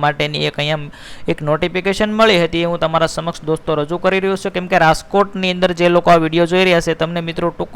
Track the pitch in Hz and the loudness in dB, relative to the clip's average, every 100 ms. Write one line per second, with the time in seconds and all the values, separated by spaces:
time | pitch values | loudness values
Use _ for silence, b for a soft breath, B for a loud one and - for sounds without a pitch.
0 | 147 147 151 151 151 - 147 156 147 - | 0 -2 -4 -2 -4 -2 -4 -4 -6 -14
1 | - - - 170 151 156 175 180 190 190 | -18 -10 -6 -4 0 0 0 -2 -2 -2
2 | 214 214 220 180 170 170 170 170 160 160 | -2 2 4 4 2 0 -2 -2 -2 0
3 | 160 - 165 - 156 156 - 151 147 170 | 0 -2 -8 -8 -4 -4 -2 -2 -2 -2
4 | 185 190 190 190 196 180 180 180 160 151 | 0 0 -2 -4 -4 -6 0 2 4 2
5 | - 202 196 185 185 180 185 170 175 175 | 0 0 0 0 -2 0 0 2 4 4
6 | 170 170 160 165 165 185 185 170 165 160 | 6 4 4 2 2 4 4 2 0 -2
7 | 165 175 165 165 170 - 175 | -2 -4 -6 -4 -4 -4 -2